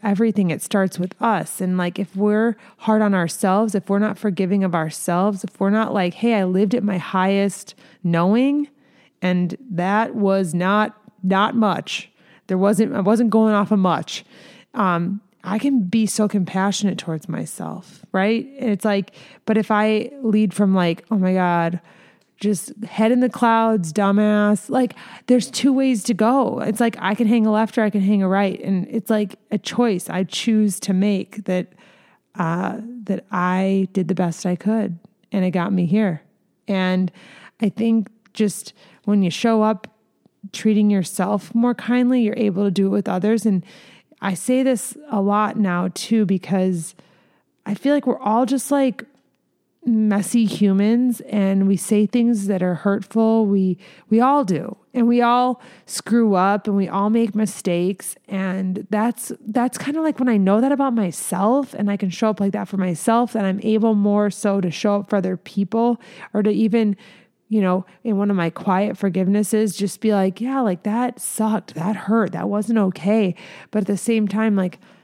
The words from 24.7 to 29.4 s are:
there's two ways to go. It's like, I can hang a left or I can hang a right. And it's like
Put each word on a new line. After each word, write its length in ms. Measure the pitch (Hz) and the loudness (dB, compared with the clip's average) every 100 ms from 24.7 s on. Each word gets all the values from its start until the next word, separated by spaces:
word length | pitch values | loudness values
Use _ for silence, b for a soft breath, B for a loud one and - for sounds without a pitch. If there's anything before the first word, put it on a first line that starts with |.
| 277 247 - B B - | -2 -2 -4 B B 2
there's 220 | 247 - | 2 2
two 220 | - 285 | 0 2
ways 300 | 269 269 240 | 2 2 0
to 100 | - | 0
go. 460 | 208 220 262 240 - | 0 2 2 0 -2
It's 200 | - 226 | -4 0
like, 160 | 233 - | -2 0
I 140 | 190 | -4
can 120 | 208 226 | 0 2
hang 200 | 233 220 | 4 4
a 60 | |
left 260 | 214 220 - | 2 0 0
or 40 | |
I 80 | 214 | 0
can 120 | 202 | 2
hang 200 | 190 208 | 2 2
a 60 | 190 | 2
right. 320 | 190 196 185 | 2 0 -2
And 260 | - 190 - | -2 -2 -2
it's 180 | 226 - | -6 -2
like 280 | 214 208 - | -2 -2 -8